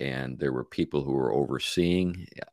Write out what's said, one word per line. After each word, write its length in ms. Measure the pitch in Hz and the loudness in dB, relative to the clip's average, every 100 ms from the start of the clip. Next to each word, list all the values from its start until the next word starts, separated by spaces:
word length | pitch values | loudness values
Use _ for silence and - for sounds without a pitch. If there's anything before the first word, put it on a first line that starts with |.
and 380 | 67 65 65 64 | -4 -4 -4 -2
there 140 | 71 | -2
were 120 | 64 | -2
people 380 | - - 80 76 | -4 -2 0 0
who 100 | 69 | 0
were 200 | 67 64 | 0 2
overseeing 960 | 57 67 65 - - 85 90 92 87 - - - | 2 0 -2 -2 2 4 4 2 -2 -10 -14 -12